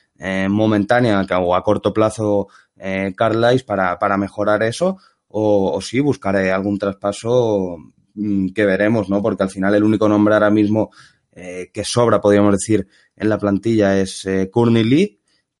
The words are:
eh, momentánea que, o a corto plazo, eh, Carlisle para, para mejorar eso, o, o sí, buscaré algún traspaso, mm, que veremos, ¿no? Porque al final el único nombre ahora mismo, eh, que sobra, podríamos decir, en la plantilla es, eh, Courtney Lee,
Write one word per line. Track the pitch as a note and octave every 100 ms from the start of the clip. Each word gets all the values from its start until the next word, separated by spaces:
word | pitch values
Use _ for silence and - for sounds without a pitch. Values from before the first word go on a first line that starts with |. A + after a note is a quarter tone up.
| _ _
eh, | F#2 F#2+ F#2+
momentánea | G#2 A2 G#2 G2 B2 B2 G2+ F#2
que, |
o | F2+ F2+
a | F2+
corto | G#2+ G2 G#2+
plazo, | G#2 A2 A2 G#2+ G2+ F#2+ - _ _
eh, | F#2+ F#2+ F#2+ F#2+
Carlisle | A2+ A2+ A#2 B2+
para, | - G2+ F#2 F2
para | G2+ G2
mejorar | G2 - G#2 G#2+
eso, | A2+ - F3+ F#3+ _ _ _
o, | G#2 G#2+ G2+ F#2+
o | E2
sí, | - B2
buscaré | D3 C3 G2 G2 F#2+
algún | F#2+ G2 G2+
traspaso, | G2+ G2 G2+ G2+ A2+ B2 A#2 G2+ F#2 E2+ B1 _ _
mm, | G#2 G#2 G2 F#2
que | F#2+ G#2
veremos, | F#2 G#2 A#2 G2
¿no? | G2+
Porque | G#2+ G2
al | G2
final | F#2+ F#2+
el | G#2
único | G#2+ G#2+ G#2+
nombre | G#2 G#2
ahora | G#2+ G#2
mismo, | G#2+ G#2 A2 G2 - - _ _
eh, | - F2+ F2+ F2+
que | -
sobra, | G#2 A#2+ A#2+ G#2
podríamos | G#2 G2+ G#2
decir, | G2+ - G#2+ F#2 _ _ _
en | G#2
la | G#2
plantilla | G#2 G2 A2+ A2+ G2 G2
es, | F#2+ - F#2+
eh, | F#2+ F#2+
Courtney | A#2+ A#2 A2+
Lee, | A2+ C#3+ G#3 - _ _ _ _